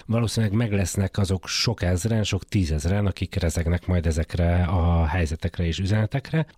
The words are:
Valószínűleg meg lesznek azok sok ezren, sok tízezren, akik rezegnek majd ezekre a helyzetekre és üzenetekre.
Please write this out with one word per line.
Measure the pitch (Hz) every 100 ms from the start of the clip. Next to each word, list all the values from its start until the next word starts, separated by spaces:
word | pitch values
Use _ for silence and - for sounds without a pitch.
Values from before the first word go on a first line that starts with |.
| -
Valószínűleg | 113 113 - 107 104
meg | 120
lesznek | 101 90 - 95 -
azok | 98 95 -
sok | - - 107
ezren, | 87 90 110 113
sok | 101 95
tízezren, | - 104 82 76 80 101 101
akik | - 92
rezegnek | 95 85 87 82 87 -
majd | 90 82
ezekre | 78 78 82 85 87
a | 87 92 85 82
helyzetekre | 82 90 78 78 85 - 85
és | 82
üzenetekre. | 95 107 107 135 - 160 156